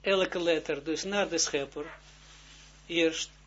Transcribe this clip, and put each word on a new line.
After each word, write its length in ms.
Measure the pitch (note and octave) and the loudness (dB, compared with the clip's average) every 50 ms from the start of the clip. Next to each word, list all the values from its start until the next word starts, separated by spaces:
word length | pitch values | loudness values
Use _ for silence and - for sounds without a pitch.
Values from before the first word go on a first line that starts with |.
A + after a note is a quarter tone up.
elke 420 | _ - G3 F#3+ F#3 F3+ - F#3 F3 | _ 2 4 4 2 2 0 -2 2
letter, 420 | E3+ E3 D#3 D3+ - D#3 C#3+ C#3 | 2 2 2 0 -2 -4 -4 -2
dus 200 | D#3+ D#3+ D3+ - | -4 -4 -4 -4
naar 240 | F#3+ G3+ G#3 G3 D#3+ | -2 0 0 0 0
de 100 | E3 D#3+ | 0 -2
schepper. 480 | - - - D3 C#3 - - D3 D3 - - - - - - - - - - - - - - - - - - - - | -2 0 0 -2 -4 -4 -8 -10 -10 -10 -12 -18 -20 -20 -20 -20 -20 -20 -20 -20 -20 -20 -20 -20 -20 -20 -20 -20 -14
Eerst 440 | - F3 E3+ E3 D#3+ D#3+ E3 - - - - - | -4 0 4 4 4 2 0 -6 -8 -10 -20 -20